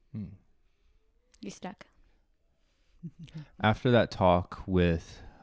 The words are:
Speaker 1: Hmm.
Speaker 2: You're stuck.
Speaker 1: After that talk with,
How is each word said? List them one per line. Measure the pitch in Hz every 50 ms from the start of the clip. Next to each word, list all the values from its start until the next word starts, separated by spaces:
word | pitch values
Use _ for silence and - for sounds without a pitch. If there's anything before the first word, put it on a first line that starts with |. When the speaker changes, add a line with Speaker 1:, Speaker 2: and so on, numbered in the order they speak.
| _ _
Speaker 1:
Hmm. | - 107 101 - 101 - _ _ _ _ _ _ _ _ _ _ _ _ _ _ _ _ _ _ _ _
Speaker 2:
You're | - 202
stuck. | - - - 180 196 - - _ _ _ _ _ _ _ _ _ _ _ _ _ _ _ _ _ _ _ _ _ _ _ - 156 - - 165 - - 160 143 - _ -
Speaker 1:
After | - 107 110 - - 131
that | 120 113 90 -
talk | - - 101 90 87 90 87 - - - -
with, | - 92 90 87 87 82 82 - - - - - - - -